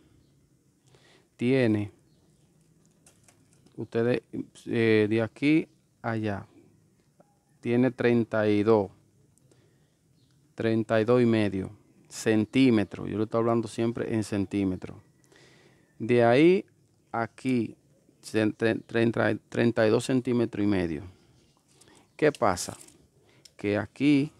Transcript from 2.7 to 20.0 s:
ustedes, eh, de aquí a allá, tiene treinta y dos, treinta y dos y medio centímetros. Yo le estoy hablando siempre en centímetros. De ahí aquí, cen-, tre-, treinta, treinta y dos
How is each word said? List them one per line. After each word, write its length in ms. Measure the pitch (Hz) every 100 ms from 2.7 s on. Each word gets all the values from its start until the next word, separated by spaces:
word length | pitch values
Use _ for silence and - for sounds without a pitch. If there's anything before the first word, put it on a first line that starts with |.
| _ _ _ _ _ _ _ _ _ _ -
ustedes, 460 | 117 117 117 127 _ - - - 110
eh, 420 | 117 113 107 104
de 120 | 113
aquí 460 | 110 - 143 160 - _ _ _
a 100 | 120
allá, 360 | 110 107 98 107 - _ _ _ _ _ _ _ _ _ _
tiene 320 | 117 120 131
treinta 560 | 127 120 120 110 110 107
y 160 | 104
dos, 260 | 104 110 95 - _ _ _ _ _ _ _ _ _ _ _ _ _ _ _ -
treinta 460 | 113 113 110 113
y 20 |
dos 180 | 110 123
y 40 | 120
medio 440 | 113 104 95 95 - _ _ _
centímetros. 1000 | - 117 110 107 131 135 110 92 101 95
Yo 80 | 101
le 80 | 107
estoy 140 | 113
hablando 280 | 117 117 107
siempre 480 | - 117 117 113 110
en 80 |
centímetros. 720 | 101 101 95 101 95 92 - 95 _ _ _ _ - _ _ _ _ -
De 240 | 113 120
ahí 420 | 117 127 165 190 - _ _ _ -
aquí, 640 | 117 113 - 135 123 107 - _ _ _ _
cen-, 320 | - 113 107 -
tre-, 240 | 113 - -
treinta, 500 | 117 120 117 110 107 _
treinta 360 | 120 120 117 110
y 40 |
dos 160 | 117